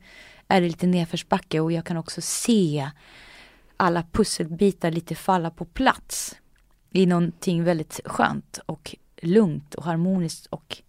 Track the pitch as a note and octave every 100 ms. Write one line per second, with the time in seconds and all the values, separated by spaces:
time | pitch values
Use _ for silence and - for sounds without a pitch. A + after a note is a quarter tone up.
0 | - - - - - F#3+ F3 D#3+ F3+ F3+
1 | E3 E3+ - F#3+ - D#3 D#3+ E3 E3 E3
2 | D#3+ - - - - A3 E3 D3 C#3 -
3 | - - - - - _ _ - F#3 E3+
4 | E3+ - G3+ - D#3+ E3 G3+ F#3 E3+ E3
5 | E3 E3 - F#3 E3 - E3+ - C4 -
6 | - - - - _ _ _ _ _ F3+
7 | F3+ F3 E3+ - F#3+ E3+ E3+ E3 D#3 -
8 | - - - - - - - D#3 - -
9 | _ - E3 G#3 F#3+ D3 - - E3 E3
10 | F3+ F#3+ E3 - - D#3+ - -